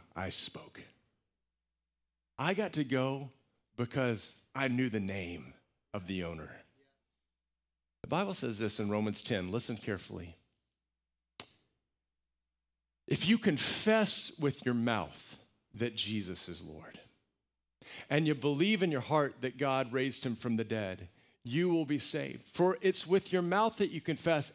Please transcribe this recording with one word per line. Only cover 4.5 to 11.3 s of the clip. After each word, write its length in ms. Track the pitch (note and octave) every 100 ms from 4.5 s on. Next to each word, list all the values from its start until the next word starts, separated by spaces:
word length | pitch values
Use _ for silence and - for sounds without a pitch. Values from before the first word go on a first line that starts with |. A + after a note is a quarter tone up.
I 140 | C3+ C3+
knew 200 | B2 C3
the 100 | G#2+
name 540 | G2 G2 F2 E2 B1+ - _ _ _
of 140 | G#2 F2+
the 180 | F#2+
owner. 260 | E2+ D#2+ D2+ - - _ _ _ _ _ _ _ _ _ _ _ _ _
The 80 | -
Bible 240 | D#3+ G3
says 260 | F3+ B2 G#2
this 220 | A2 -
in 80 | G#2
Romans 320 | G#2 G#2+ G#2
ten. 320 | - G#2+ F#2
Listen 240 | A2 - A2
carefully. 580 | - G2+ - F#2+ F2 E2+ _ _ _ _ _ _ _ _ _